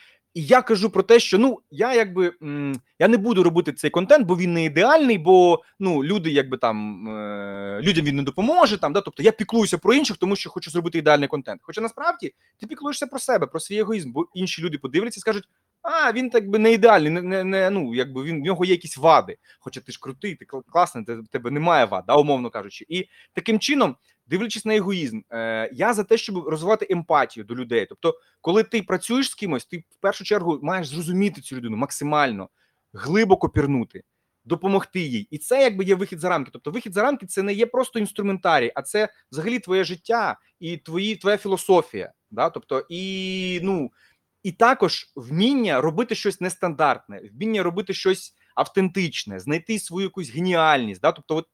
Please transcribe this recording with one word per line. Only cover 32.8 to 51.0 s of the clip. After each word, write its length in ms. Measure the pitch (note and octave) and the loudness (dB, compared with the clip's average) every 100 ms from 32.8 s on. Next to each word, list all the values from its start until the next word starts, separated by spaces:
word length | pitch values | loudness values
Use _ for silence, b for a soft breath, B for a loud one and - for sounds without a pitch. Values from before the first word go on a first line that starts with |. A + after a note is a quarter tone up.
| _ | _
глибоко 560 | G2+ B2+ G3+ G#3 F#3+ D#3+ | -12 -2 2 6 6 4
пірнути, 540 | D#3+ C#3 C3+ A2 F#2 - _ _ _ | 0 0 0 -2 -10 -20 _ _ _
допомогти 560 | A#2 E3 F#3+ G3 - F#3 | -6 -4 2 0 0 -6
їй. 280 | D#3 A#2 G2+ | -4 -6 -6
І 80 | D3+ | -8
це 240 | - C4 | 0 2
якби 220 | C4 F#3+ | 2 2
є 100 | F#3+ | 0
вихід 260 | F#3 G3 E3+ | 0 -2 -6
за 80 | F3+ | -2
рамки. 220 | E3+ B2+ | -2 -4
Тобто 180 | - D3+ | -12 -10
вихід 220 | G#3 A3 | -10 -6
за 100 | F#3 | -2
рамки — 240 | B3 C#4+ F#3 | 0 -2 -6
це 140 | - | -6
не 100 | G3 | -4
є 140 | G3+ A3+ | -2 -2
просто 320 | B3+ B3+ A#3 | -2 -2 -4
інструментарій, 720 | G#3 - G3+ F#3+ F3+ D3+ A#2 | -4 -4 -4 -2 2 2 0
а 80 | - | -4
це 260 | C3+ G#3 G#3+ b b | -4 -2 -2 b b
взагалі 260 | C3+ F#3 A#3+ | -8 -4 -4
твоє 260 | F3 F#3+ | -2 -2
життя 520 | E3+ F3+ - A#3 F#3+ G#2 _ - | -2 -6 -2 -2 -2 -4 _ -14
і 160 | E3 E3+ | -10 -10
твої, 400 | - E3+ G#3 G#3+ | -6 -4 -4 -2
твоя 200 | G3 G3+ | -2 -2
філософія. 760 | G3 F#3 - F3+ - G2+ F2+ _ _ | -2 -2 2 2 2 -6 -12 _ _
Да? 200 | G#2+ D#3 | -4 -4
Тобто, 360 | C3 - C3+ - | -4 -6 -6 -6
і, 720 | E3+ F#3+ F#3+ F#3+ F#3+ F#3 F3+ | -10 -8 -6 -6 -4 -4 -4
ну, 300 | F#3 F#3 B2+ _ _ _ _ _ | -2 -2 -4 _ _ _ _ _
і 100 | G3 | -6
також 600 | - A3+ C4 F3+ - - - | 2 4 4 0 -2 -10 -16
вміння 640 | A#2+ D#3 A3+ C#4 G#3+ C3 | -6 0 2 2 2 2
робити 340 | D#3 D#3+ A#3+ | 0 0 -4
щось 260 | A3 G3+ - | -4 -4 -4
нестандартне, 840 | F3+ - F3+ D3 D3+ B2 - G2+ G#2 | -6 -4 -4 0 0 0 -6 -20 -16
вміння 300 | A2+ G#3+ G#3+ | -8 -2 -2
робити 320 | F3 F3 G3 | -2 -4 -6
щось 400 | F#3 F#3+ F#3+ - _ _ | -2 0 0 -4 _ _
автентичне, 840 | - C3+ - F#3+ G3 E3+ - - F#2+ | -4 -2 0 0 0 -4 -6 -10 -10
знайти 380 | G#2 D#3+ E3+ A3 | -6 -6 -4 -8
свою 260 | - F3 G3 | -6 -6 -6
якусь 240 | F#3+ C#3+ | -8 -10
геніальність, 720 | B2 F#3 E3+ D#3 C#3+ A2 F#2 | -6 -2 2 4 4 0 -2